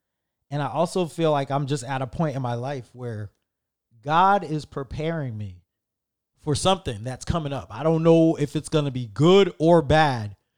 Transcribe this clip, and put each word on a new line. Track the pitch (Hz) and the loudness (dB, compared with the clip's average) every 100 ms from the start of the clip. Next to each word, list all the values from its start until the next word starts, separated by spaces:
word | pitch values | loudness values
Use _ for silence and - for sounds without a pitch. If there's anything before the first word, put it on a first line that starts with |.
| _ _ _ _ _ | _ _ _ _ _
And | 143 | -8
I | 135 | -4
also | 143 175 190 170 | -2 -2 -2 -4
feel | - 165 | -2 0
like | 143 135 | 0 -2
I'm | 139 139 | -4 -4
just | 143 120 | -6 -6
at | 131 | -6
a | 131 | -6
point | - 160 135 | -4 -4 -2
in | |
my | 123 120 | -4 -6
life | 127 143 110 | -6 -10 -12
where | 123 123 107 107 _ _ _ _ _ _ 117 | -14 -12 -10 -12 _ _ _ _ _ _ _
God | 123 160 190 202 | -2 2 4 2
is | 156 156 135 | 0 -6 -8
preparing | - 135 147 151 165 135 107 | -10 -10 -8 -6 -6 -6 -8
me | 104 90 _ _ _ _ _ _ _ _ | -12 -14 _ _ _ _ _ _ _ _
for | - 139 | -4 -2
something | 180 190 - 104 117 | 0 0 -2 -10 -10
that's | 127 - | -8 -4
coming | 175 147 | -4 -4
up. | 135 - | -8 -10
I | 110 | -4
don't | 156 165 | 0 2
know | 165 165 165 160 | 6 6 6 2
if | 147 156 | -2 -4
it's | - | -4
gonna | 156 143 | -2 -2
be | 127 117 | -4 -6
good | 98 156 196 185 - | 2 6 6 4 2
or | 160 170 | 4 4
bad, | 143 151 151 123 104 98 _ | 6 4 4 0 -6 -12 _